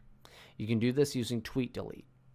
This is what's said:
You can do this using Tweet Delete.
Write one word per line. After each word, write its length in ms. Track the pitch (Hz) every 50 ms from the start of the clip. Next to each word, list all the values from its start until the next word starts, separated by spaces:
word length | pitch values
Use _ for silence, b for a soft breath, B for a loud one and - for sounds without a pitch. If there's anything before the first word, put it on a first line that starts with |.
| - - - - - b b b b b b
You 100 | b 110
can 120 | 107 117 113
do 140 | 110 123 123
this 240 | 139 143 143 -
using 260 | 131 117 113 123 113 107
Tweet 300 | - - 135 127 123 -
Delete. 340 | - 95 - - - - - - - _ - -